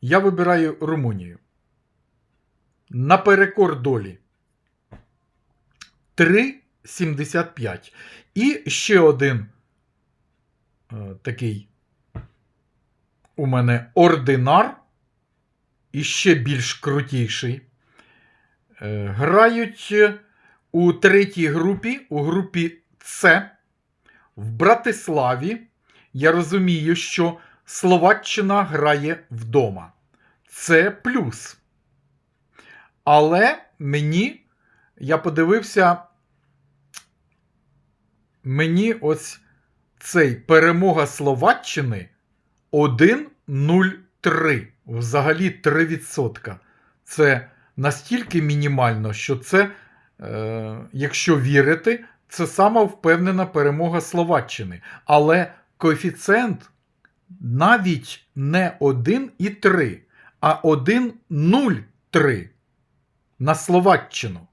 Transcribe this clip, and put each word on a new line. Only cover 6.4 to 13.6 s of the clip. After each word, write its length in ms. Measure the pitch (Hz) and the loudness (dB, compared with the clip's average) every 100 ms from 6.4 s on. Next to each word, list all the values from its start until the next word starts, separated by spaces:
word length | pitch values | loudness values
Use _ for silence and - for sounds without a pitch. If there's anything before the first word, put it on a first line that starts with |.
| 262 269 _ _ | 0 -6 _ _
сімдесят 720 | - - 175 143 147 165 170 - | -20 -6 -6 -4 -6 -4 -6 -8
п'ять. 380 | 113 90 - _ - - _ | -10 -10 -16 _ -20 -20 _
І 300 | - 254 302 - | -2 -2 -2 -6
ще 320 | - - 202 | -6 2 4
один, 460 | 160 135 139 120 104 _ _ _ _ _ _ _ _ _ _ _ _ _ _ | 4 4 0 -2 -8 _ _ _ _ _ _ _ _ _ _ _ _ _ _
е, 240 | 110 101 95 | -16 -16 -14
такий 480 | - 120 123 104 - _ _ _ _ - - _ _ _ _ _ _ _ _ _ _ - | -12 -8 -8 -8 -14 _ _ _ _ -18 -18 _ _ _ _ _ _ _ _ _ _ -8
у 100 | 139 | -2
мене 460 | 127 | 0